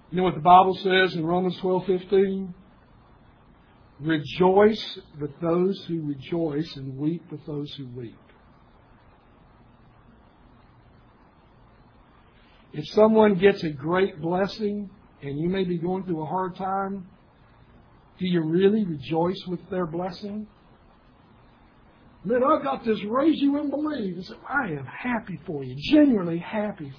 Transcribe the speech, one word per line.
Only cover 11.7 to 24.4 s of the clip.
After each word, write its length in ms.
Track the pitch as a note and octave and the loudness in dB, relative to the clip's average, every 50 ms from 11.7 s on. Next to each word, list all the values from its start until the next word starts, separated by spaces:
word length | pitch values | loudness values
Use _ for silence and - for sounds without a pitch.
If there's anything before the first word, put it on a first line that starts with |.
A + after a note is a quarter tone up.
| - - - - _ - - - - - - - _ - - - - - - - - | -20 -20 -20 -20 _ -20 -20 -20 -20 -20 -20 -20 _ -20 -20 -20 -20 -20 -20 -14 -12
If 120 | D3 D3+ - | -12 -12 0
someone 460 | - G#3+ G#3+ A3 A3 A3 G#3+ G#3 G3 | 4 6 6 6 8 6 6 6 6
gets 280 | E3+ G3 G3+ G3 - F3 | 6 6 4 4 2 -2
a 60 | D#3 | -6
great 520 | D3 B2+ C3+ D#3+ F3+ F#3 G3 G3+ - D3+ | -6 -6 -4 -2 0 2 0 0 -2 -6
blessing, 680 | D#3 E3 F3+ F3+ G3+ F#3 - - G#3+ G3+ G#3 G#3 G3+ F#3+ - - - - _ - C#3+ | -4 -2 0 0 -2 -2 -2 -4 -4 -4 -4 -6 -8 -12 -16 -20 -20 -20 _ -14 -12
and 140 | C#3+ C#3 D3 | -8 -6 -4
you 100 | D#3+ F3 | -2 -2
may 140 | F#3+ F#3+ F#3+ | -2 -2 -2
be 140 | F3+ F3+ | -2 -2
going 260 | E3 D#3 F3+ F#3 F#3 F3+ | -2 -2 -4 -4 -4 -4
through 180 | F#3 E3+ D#3 | -4 -6 -6
a 40 | D3+ | -4
hard 300 | C#3+ E3+ F#3 F#3 F3+ F3 | -4 -4 -4 -4 -4 -6
time, 520 | - D#3 F#3 F#3+ G3 G3 F#3+ G3 G3 F3+ - - - _ _ _ _ - - - - - - - - - _ - - _ _ _ - | -6 -6 -4 -4 -4 -4 -4 -6 -10 -12 -16 -20 -20 _ _ _ _ -20 -20 -20 -20 -20 -20 -20 -20 -20 _ -20 -20 _ _ _ -6
do 80 | F3+ | -2
you 140 | F#3 F3+ E3+ | 0 2 2
really 440 | D#3 D#3 E3 F3+ G3 G3 G#3+ A3 G#3 | 2 2 2 4 4 4 4 2 0
rejoice 580 | F3 D#3 C3+ A#2+ A#2+ D#3+ D#3+ E3+ F#3 F#3+ - - | -2 -4 -8 -6 -4 -2 0 0 0 -2 -4 -8
with 220 | F#3 F3 E3+ - - | -10 -10 -10 -8 -6
their 160 | F#3+ F3+ F3+ | -6 -4 -4
blessing? 640 | D#3 D#3+ E3+ F3+ F#3+ F3+ - G#3+ G3+ G3+ G#3+ G#3+ - _ _ _ _ - _ _ - _ _ _ _ _ _ _ _ - - - - _ _ - _ _ - - - _ _ - - - - - | -4 -4 -6 -6 -6 -8 -10 -12 -10 -10 -12 -12 -14 _ _ _ _ -20 _ _ -20 _ _ _ _ _ _ _ _ -20 -20 -20 -20 _ _ -20 _ _ -20 -20 -20 _ _ -20 -20 -20 -12 -4
"Man, 200 | F3+ B3 B3 B3+ | -2 0 2 4
I 180 | D4 D#4 - C4+ | 4 2 2 0
got 200 | C#4 C4+ - - | -4 -6 -4 -2
this 200 | A3+ G#3+ - G3+ | -2 -2 -2 -2
raise 380 | G#3 A3+ C4+ D4+ E4 C#4 - | -2 0 2 2 2 2 4
you 120 | C#4+ C#4 C#4 | 2 2 2
wouldn't 180 | D4 D4 C#4 | 0 -2 -4
believe." 440 | - D4 D4+ D4+ D4+ B3+ G#3 F#3 E3+ | -4 -4 -4 -4 -4 -4 -6 -6 -8
And 100 | F3+ F3+ | -8 -12
so 100 | - - - | -14 -16 -16